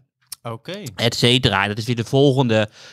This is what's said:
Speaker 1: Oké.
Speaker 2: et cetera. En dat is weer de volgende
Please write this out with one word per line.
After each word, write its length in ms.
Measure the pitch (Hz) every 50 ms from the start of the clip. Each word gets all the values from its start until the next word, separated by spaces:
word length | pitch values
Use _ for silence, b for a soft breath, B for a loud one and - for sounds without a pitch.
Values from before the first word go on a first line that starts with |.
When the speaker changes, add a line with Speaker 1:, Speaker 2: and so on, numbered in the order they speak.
| - _ _ _ _ _ - - -
Speaker 1:
Oké. 280 | 117 117 - _ 160 185 214 190 117 90
Speaker 2:
et 200 | - 113 120 -
cetera. 460 | - 123 120 123 127 127 113 98 98
En 60 | 98
dat 100 | 104 104
is 80 | 117 110
weer 100 | 123 120
de 80 | 117 110
volgende 680 | - 135 135 143 143 127 135 131 117 110 110 104 B B B B B